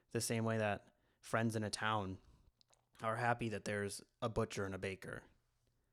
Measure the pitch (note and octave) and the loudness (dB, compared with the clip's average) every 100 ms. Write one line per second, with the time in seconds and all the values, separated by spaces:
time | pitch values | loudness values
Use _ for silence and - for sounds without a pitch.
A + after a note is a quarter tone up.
0 | _ A#2 - A2+ A2+ A2 G#2+ G2 - _ | _ -2 0 2 2 4 2 0 -6 _
1 | _ _ - A#2 A2+ A2 G#2+ - G#2+ G#2+ | _ _ -2 2 2 2 -2 0 2 2
2 | F#2+ F#2 - - _ _ _ _ _ - | 0 -6 -12 -20 _ _ _ _ _ -6
3 | A2 A2+ A#2+ A#2 A#2 G2+ - G#2 G2+ - | -2 2 2 2 0 -4 -2 -2 -2 -4
4 | - _ A#2+ A2 A2 - G2 F#2+ G2 F#2+ | -12 _ -2 0 0 -2 -4 -2 -4 -6
5 | F2+ - - _ _ _ _ _ _ | -8 -12 -12 _ _ _ _ _ _